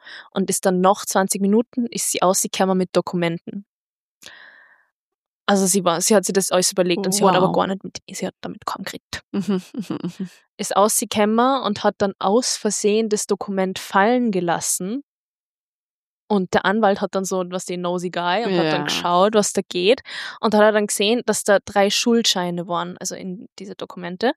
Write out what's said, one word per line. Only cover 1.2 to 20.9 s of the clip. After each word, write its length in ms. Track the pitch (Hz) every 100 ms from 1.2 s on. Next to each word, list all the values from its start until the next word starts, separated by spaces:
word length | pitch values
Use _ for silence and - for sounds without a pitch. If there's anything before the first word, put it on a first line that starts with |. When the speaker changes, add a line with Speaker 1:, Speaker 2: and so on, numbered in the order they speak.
| 190 202
Speaker 1:
Minuten, 440 | 196 214 247 - 233
ist 240 | 190 -
sie 140 | -
ausgekommen 520 | 180 190 196 - 190 185
mit 140 | 185
Dokumenten. 720 | 180 - 180 170 165 - 202 - _ _ _ _ _ - - - - - _ _ _ _ _ _ _ -
Also 200 | 202 190
sie 180 | 196
war, 160 | 175 165
sie 140 | - 208
hat 80 |
sich 100 | 185
das 180 | 180 185
alles 200 | 185 185
überlegt 340 | - 180 175 190
und 60 |
sie 140 | 190 190
hat 100 | 185
aber 120 | 185
Speaker 2:
Wow. 80 | 180
Speaker 1:
gar 120 | 180
nicht 160 | 196
mit, 140 | 185 - -
sie 160 | 196 185
hat 100 | -
damit 240 | - - -
kaum 180 | - 190
geredet. 360 | - - - -
Speaker 2:
Mhm, 300 | 202 190 190 -
mhm, 240 | 262 190 -
mhm. 280 | 175 - 185 - _ -
Speaker 1:
Ist 180 | 202 -
ausgekommen 840 | 208 - 214 220 208 226 254 269
und 200 | 208 208
hat 120 | 208 -
dann 160 | 202 -
aus 360 | 190 220 254 -
Versehen 540 | 214 - 202 214 226
das 180 | 208 -
Dokument 500 | 202 - 190 190 190
fallen 520 | - 196 202 247 240
gelassen. 720 | 185 175 165 - - 180 254 - _ _ _ _ _ _ _ _ _ _ _ -
Und 240 | 208 180
der 100 | 208 180
Anwalt 360 | 208 214 196
hat 120 | 196 190
dann 100 | 190
so, 180 | 190 180
was 160 | 180 -
den 160 | 180
nosy 280 | 175 180 180
Guy, 360 | 175 175 190 233
und 80 | 180
hat 100 | 160
dann 140 | 156
Speaker 2:
Ja. 20 |
Speaker 1:
geschaut, 500 | 147 - 175 175 202
was 180 | 214 202
da 100 | - -
geht. 320 | 175 185 226 - - - -
Und 140 | 220
hat 80 | 208
er 100 | 214
dann 160 | 214
gesehen, 360 | 208